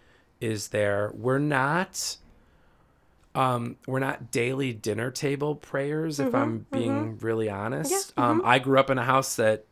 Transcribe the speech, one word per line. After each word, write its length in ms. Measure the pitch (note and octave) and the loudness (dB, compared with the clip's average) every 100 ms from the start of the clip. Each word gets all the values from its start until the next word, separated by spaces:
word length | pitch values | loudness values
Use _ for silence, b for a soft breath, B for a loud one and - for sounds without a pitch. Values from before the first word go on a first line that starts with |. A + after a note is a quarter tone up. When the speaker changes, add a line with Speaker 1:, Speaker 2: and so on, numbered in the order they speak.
| b b b _ | b b b _
Speaker 1:
is 300 | A#2 A2 - | -4 -4 -4
there. 420 | G#2+ G#2 G2+ G#2 A2 | 0 2 2 -2 -2
We're 240 | A2+ C3+ | 0 0
not, 760 | D3 C#3 C3+ E3 F#3+ - - - - - b b b b b _ _ _ _ - | 2 2 2 0 -2 -6 -8 -8 -16 -20 b b b b b _ _ _ _ 0
um, 420 | C3 B2 A#2 A#2+ - | 0 0 -4 -8 -4
we're 120 | C3 | -2
not 320 | C3+ C#3 B2 | -2 -4 -4
daily 420 | C3+ A#2+ C3+ C3+ | -2 0 0 -2
dinner 360 | A2 A2 G#2 B2 | -4 -4 -2 -4
table 460 | - C#3+ C#3 D3 D3 | -4 -4 -2 -2 -4
prayers, 640 | - C#3 C#3 D3+ D#3+ C#3+ | -4 -4 -2 -2 -2 0
if 80 | F#3 | 0
Speaker 2:
Mm-hmm, 80 | B2+ | 2
Speaker 1:
I'm 300 | A2+ A2+ G#2+ | 0 -2 -4
being 200 | C4+ A#2 A2+ A2 G#2+ | -2 0 0 -4 -4
Speaker 2:
mm-hmm. 100 | A2 | -2
Speaker 1:
really 240 | A2+ A2 | 0 0
honest. 640 | G2 G#2+ C#3 D#3+ G4 - - | -2 -4 -4 -2 -2 -2 0
Speaker 2:
Yeah, 80 | B2 | 2
Speaker 1:
Um, 100 | A2 | 2
Speaker 2:
mm-hmm. 80 | A#2+ | 4
Speaker 1:
I 120 | B2+ | 4
grew 200 | C3 C3+ | 6 4
up 100 | C3+ | 4
in 80 | C3 | 2
a 60 | |
house 320 | A#2+ C3 C3 - | 2 2 2 2
that 280 | A2 G#2+ - | 2 2 -2